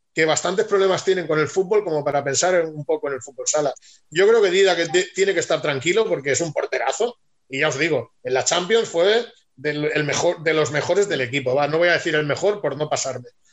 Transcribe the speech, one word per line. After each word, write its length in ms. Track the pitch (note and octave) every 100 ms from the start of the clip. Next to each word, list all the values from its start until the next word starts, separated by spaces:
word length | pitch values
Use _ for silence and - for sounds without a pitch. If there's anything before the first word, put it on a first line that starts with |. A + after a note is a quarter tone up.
| _
que 120 | E3 D#3+
bastantes 400 | D#3 F3 F#3+ G#3
problemas 380 | G3+ F#3+ F3
tienen 220 | G3 F#3 D#3+
con 120 | D#3
el 100 | C#3+
fútbol 340 | F#3+ F3+ G#3+
como 200 | F3 D3+
para 180 | C#3+ C#3+
pensar 320 | C3+ C3 F3 F3+
en, 100 | D#3+
un 180 | D3+
poco 240 | D3 D#3 C#3+
en 60 |
el 80 | C3
fútbol 240 | - B2+ B2+
sala. 240 | D3+ C#3+ - - - _
Yo 180 | D#3 G3+
creo 140 | A#3
que 80 | F#3+
Didac 260 | F#3 F#3+ E3+
que 100 | E3
te-, 200 | F3+ G3+
tiene 180 | - G3
que 80 | E3+
estar 220 | - D#3
tranquilo 440 | D3 C#3 D#3+ G3+ G#3
porque 260 | D#3 C#3
es 80 | C3
un 100 | E3
porterazo 680 | - - B2+ A#2+ - A#3 - _ _ _
y 120 | C3+
ya 80 | D#3
os 100 | C3
digo, 340 | E3 C3+ - _
en 100 | B2+
la 100 | B2+
Champions 440 | - E3+ F3+ A3+ A3
fue 360 | E3+ F#3+ A#3 A#3 - _ -
del, 280 | D3 D3 D3+
el 100 | D3+
mejor, 380 | D3 - E3+ E3+
de 100 | D#3+
los 160 | D#3 C#3+
mejores 380 | D3 - F3+ G3
del 120 | D3
equipo. 320 | A#2+ C#3 B2+
Va, 120 | C#3 C#3+
no 100 | D#3+
voy 100 | F3
a 40 |
decir 200 | D#3+ E3+
el 120 | D3+ D3
mejor 340 | C3 F#3 G#3
por 160 | D3 C#3
no 120 | D3
pasarme, 380 | C#3 C3+ B2 - _ _